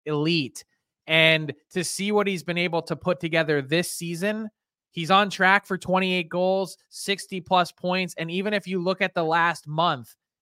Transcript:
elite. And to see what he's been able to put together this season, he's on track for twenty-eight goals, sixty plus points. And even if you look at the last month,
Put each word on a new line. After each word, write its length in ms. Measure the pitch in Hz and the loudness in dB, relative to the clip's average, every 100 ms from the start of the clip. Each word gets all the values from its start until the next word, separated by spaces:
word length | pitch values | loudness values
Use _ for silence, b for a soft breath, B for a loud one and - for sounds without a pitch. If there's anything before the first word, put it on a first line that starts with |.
elite. 600 | 151 147 156 165 127 - - _ _ _ - | -6 -2 0 0 -2 -8 -20 _ _ _ 0
And 480 | 160 160 160 151 - _ | 4 6 4 0 -10 _
to 100 | 185 | -6
see 300 | 165 - 202 | -4 -4 0
what 160 | 208 202 | 2 0
he's 160 | 180 | -2
been 140 | 175 175 | -2 0
able 240 | 180 165 | 0 -2
to 120 | 160 | -2
put 240 | 156 180 175 | -4 -2 -2
together 420 | 170 160 160 147 | 0 0 2 0
this 280 | 135 165 175 | 0 0 0
season, 580 | - 170 170 202 214 220 - _ _ _ | -6 -8 -4 -4 -4 -8 -14 _ _ _
he's 200 | 170 165 | -6 2
on 200 | 190 202 | 2 2
track 360 | - 185 202 - | 2 4 4 2
for 120 | 185 | -6
twenty-eight 500 | - 185 190 180 165 | 0 0 2 -2 -2
goals, 480 | 175 185 190 185 - _ | -2 0 0 -2 -8 _
sixty 500 | - - 196 - 190 | -8 -6 -6 -6 -10
plus 320 | 170 185 170 | 2 2 2
points. 420 | - 180 185 180 - | -2 -2 -2 -4 -6
And 120 | 165 | -6
even 220 | 180 202 | -4 -2
if 160 | 208 180 | -2 -2
you 120 | 185 | -2
look 200 | 175 190 | -2 -2
at 140 | 190 | -2
the 100 | 180 | -2
last 420 | 160 165 170 160 147 | 0 2 2 -2 -4
month, 480 | 156 170 135 113 _ _ _ | 0 0 0 -8 _ _ _